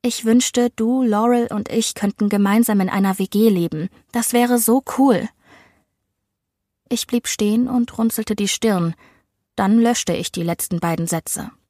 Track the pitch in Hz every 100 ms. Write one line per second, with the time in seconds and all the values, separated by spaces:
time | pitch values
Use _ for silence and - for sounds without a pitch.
0 | 247 - 220 240 - 247 240 - 220 262
1 | 247 208 233 240 233 208 - 226 226 -
2 | 202 - 208 202 202 214 233 202 185 196
3 | 196 190 190 202 226 185 170 156 180 _
4 | _ 240 233 240 240 247 226 254 - -
5 | 269 202 214 _ _ - _ _ _ _
6 | _ _ _ _ _ _ _ _ _ 240
7 | - 240 - - 208 220 254 254 240 -
8 | 226 226 220 214 202 - 226 190 165 165
9 | _ _ _ _ _ - 190 226 233 240
10 | - 170 175 - 170 170 - 170 170 165
11 | 165 165 - - 214 _